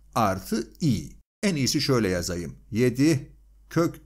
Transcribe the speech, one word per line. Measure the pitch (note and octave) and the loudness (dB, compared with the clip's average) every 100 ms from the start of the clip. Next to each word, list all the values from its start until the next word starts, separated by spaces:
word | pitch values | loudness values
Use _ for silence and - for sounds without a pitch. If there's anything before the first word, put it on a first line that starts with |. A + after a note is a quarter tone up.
| - | -6
Artı | B2 G#2 F#2+ - A3 - - | 0 0 0 -4 -4 -6 -2
i. | D3+ F2+ C#2+ - _ _ | 0 0 -4 -16 _ _
En | G#3 D3+ | -2 0
iyisi | B2 D3+ | 0 0
şöyle | C#3 B2 G2 | 0 2 2
yazayım. | F2+ E2+ F2 D#2 - - | 0 -4 -6 -8 -12 -6
Yedi | G#2+ B2 B2 D3+ D#3+ - - _ _ - | 0 0 2 2 2 -4 -18 _ _ -4
kök | D#3+ E3+ - | 0 0 -2